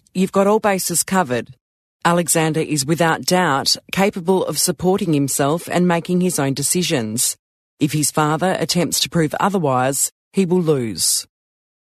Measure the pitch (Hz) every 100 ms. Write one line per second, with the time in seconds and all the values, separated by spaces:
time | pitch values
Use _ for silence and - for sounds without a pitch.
0 | _ 180 190 196 196 220 214 190 - 170
1 | - 190 147 123 120 - _ _ _ _
2 | 170 175 175 165 160 156 - 147 135 165
3 | 170 156 - 180 175 139 - - - -
4 | 196 202 170 185 - 151 - 165 180 196
5 | 190 147 139 - 139 170 - 170 180 170
6 | 165 180 180 175 139 135 139 180 160 156
7 | 110 110 - - _ _ _ _ 151 156
8 | 147 - 151 156 185 180 165 180 147 -
9 | - 170 151 - 202 196 147 127 127 143
10 | - - _ - 185 185 165 143 117 85
11 | - - - _ _ _ _ _ _